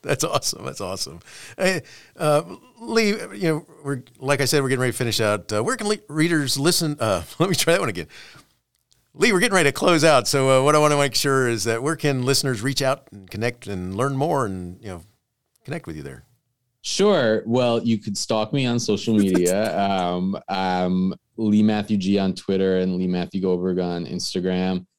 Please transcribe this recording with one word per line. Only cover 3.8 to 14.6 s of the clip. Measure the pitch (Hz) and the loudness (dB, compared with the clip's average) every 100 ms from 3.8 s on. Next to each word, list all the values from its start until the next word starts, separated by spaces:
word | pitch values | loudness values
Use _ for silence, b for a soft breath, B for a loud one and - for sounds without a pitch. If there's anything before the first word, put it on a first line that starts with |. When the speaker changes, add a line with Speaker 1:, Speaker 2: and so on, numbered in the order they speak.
Speaker 1:
we're, | 143 135 - _ | -8 -8 -10 _
like | 131 139 | -2 0
I | 139 | 2
said, | 151 | 2
we're | 135 | 2
getting | 127 | 0
ready | 127 | 0
to | - | 0
finish | 120 107 | -2 0
out. | 110 104 - | 0 0 -2
Uh, | 107 | -2
where | 127 254 | -2 -2
can | 208 | -2
le-, | 208 _ | -4 _
readers | 151 165 165 135 139 | 0 2 2 0 0
listen? | 143 170 160 147 | 2 2 -2 -2
Uh, | 113 92 78 | 0 0 -2
<laughs> | - | -2
let | 185 | 0
me | 170 | 2
try | - | 2
that | 175 | 2
one | 160 | 0
again. | 90 76 B B B B B _ _ _ _ _ | -6 -10 B B B B B _ _ _ _ _
Lee, | - 233 | 0 2
we're | 190 | 4
getting | 233 190 | 2 4
ready | 147 | 2
to | |
close | - - 170 160 | 2 2 4 6
out. | 139 - | 4 4
So, | 143 135 131 | 2 4 4
uh, | |
what | 139 | 6
I | 151 | 4
wanna | 151 147 | 4 4
make | 143 - | 2 0
sure | 147 135 127 | 0 2 2
is | 113 104 | 0 -2
that | 113 | -2
where | 139 160 | -2 -2
can | 151 135 | -2 0
listeners | 123 135 139 117 | 0 0 0 -2
reach | 123 135 | -4 -2
out | 135 139 _ | -2 -2 _
and | 101 92 | -20 -14
connect | 104 117 120 - | -4 -4 -4 -10
and | 98 90 95 | -8 -6 -4
learn | 135 135 | -2 -2
more | 151 151 113 | -2 -2 -2
and, | 92 | -6